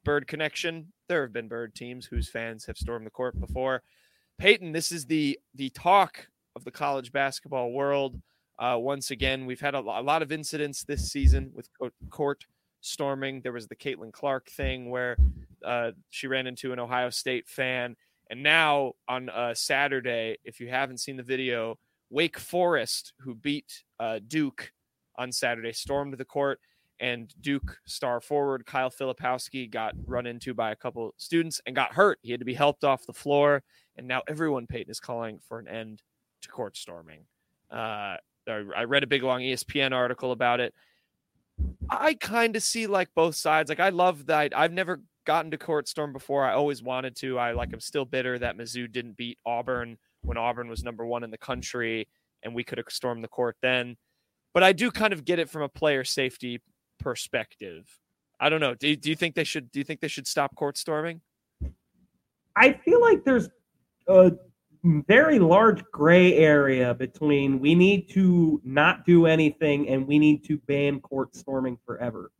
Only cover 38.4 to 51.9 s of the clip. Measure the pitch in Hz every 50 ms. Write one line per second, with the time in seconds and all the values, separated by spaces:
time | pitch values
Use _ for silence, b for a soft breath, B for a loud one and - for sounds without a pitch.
38.4 | _ - 113 107 104 101 - 95 120 117 139 139 139 117 143 135 127 131 127 127
39.4 | 127 135 131 123 - - - 131 135 131 131 127 123 120 123 - - 127 123 117
40.4 | 127 120 120 120 123 - _ _ _ _ _ _ _ _ _ _ _ _ _ _
41.4 | _ _ _ - - - - _ - - - - 277 311 311 220 - 190 208 233
42.4 | 233 226 214 220 - - - 226 226 202 202 190 180 - _ 160 160 170 151 -
43.4 | - 160 156 156 156 143 156 - 180 196 185 170 180 185 175 147 139 120 160 151
44.4 | 147 143 - 135 156 165 170 180 190 165 180 - - _ _ _ _ - 151 170
45.4 | 160 160 156 147 - - 160 147 139 - - - 151 147 131 135 - - 139 139
46.4 | 135 127 98 131 147 147 143 113 117 123 127 127 131 131 123 - - 131 127 123
47.4 | 120 120 117 120 120 120 120 113 - - - 147 135 123 - 131 123 127 123 123
48.4 | 123 120 82 101 117 113 120 123 120 117 107 123 120 120 101 - 120 120 117 _
49.4 | _ 117 120 120 120 127 127 123 120 117 113 _ _ _ _ _ - - 117 117
50.4 | 117 120 120 120 120 117 113 113 - 120 117 107 117 117 120 120 120 113 110 -
51.4 | - - 127 123 123 - - 123 117 113